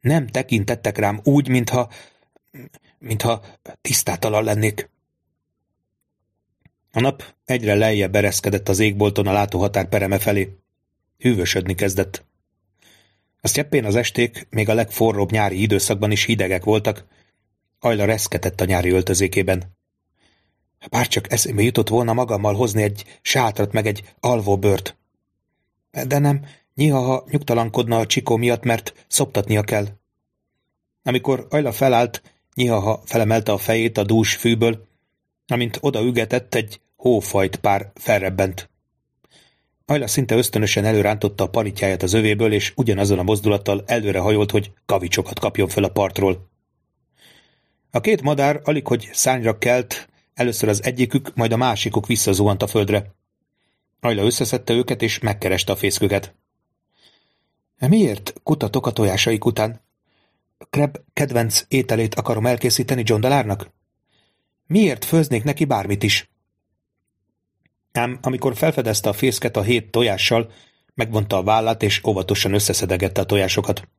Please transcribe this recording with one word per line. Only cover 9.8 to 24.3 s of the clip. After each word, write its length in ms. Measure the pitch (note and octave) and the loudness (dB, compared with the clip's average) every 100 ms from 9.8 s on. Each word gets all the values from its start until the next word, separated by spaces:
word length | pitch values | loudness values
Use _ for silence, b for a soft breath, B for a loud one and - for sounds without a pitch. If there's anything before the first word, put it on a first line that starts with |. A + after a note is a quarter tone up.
| F#2 | 0
pereme 300 | G#2 F#2+ G2 | -2 0 0
felé. 400 | - G2+ F#2+ - _ _ _ _ _ _ | 0 -2 -2 -8 _ _ _ _ _ _
Hűvösödni 560 | B2+ A2 F2 - F2+ | 0 0 0 -2 -2
kezdett. 500 | F2+ G2 F#2 - - _ _ _ _ _ _ b b b b b b | -2 -2 0 -4 -6 _ _ _ _ _ _ b b b b b b
A 80 | A2+ | -4
sztyeppén 360 | - D3 D3 | -2 0 0
az 100 | A2+ | 2
esték 520 | G#2+ A#2 - A#2+ - - | 0 0 0 -2 -2 -8
még 180 | A2 G#2+ | -4 0
a 60 | |
legforróbb 560 | A2 G#2+ - A2+ G2+ G2 | 0 0 0 0 2 -2
nyári 300 | G#2+ G2+ F#2 | 0 0 0
időszakban 500 | G#2+ G2+ - G2+ G#2 | 0 0 0 -2 0
is 140 | G2+ | 0
hidegek 400 | - A2+ F#2 F#2 | 0 0 0 -2
voltak. 420 | G2 G#2+ G#2+ G#2+ - _ _ _ _ _ _ _ | 0 0 0 -6 -10 _ _ _ _ _ _ _
Ajla 240 | B2 A2 | -2 0
reszketett 560 | G2+ A2 - F2+ F#2 - | 0 0 -2 -4 -4 -2
a 40 | |
nyári 260 | F2+ F#2 F2+ | 0 0 2
öltözékében. 840 | F#2 F2+ F2+ F#2+ G2 F#2+ F#2 F2+ _ _ _ _ _ _ _ _ _ _ _ - | 2 2 0 0 0 0 -2 -4 _ _ _ _ _ _ _ _ _ _ _ -6
Bárcsak 420 | - A#2+ - - | -2 0 -2 -2
eszébe 300 | A2+ - A2 | -2 -2 2
jutott 260 | A2+ A#2+ G#2+ | 2 2 2
volna 240 | A2 A#2 | 2 2
magammal 420 | A2+ B2 G#2 G#2 | 0 0 0 0
hozni 280 | G#2 A#2+ G#2 | 0 0 2
egy 220 | G#2 G2+ - B | 0 -2 -14 B
sátrat 500 | - C#3 A#2 G#2 G2+ | -4 0 0 0 -2
meg 140 | A2 G#2+ | 0 -2
egy 280 | G2 - _ | -4 -10 _
alvóbőrt. 760 | A#2 | 0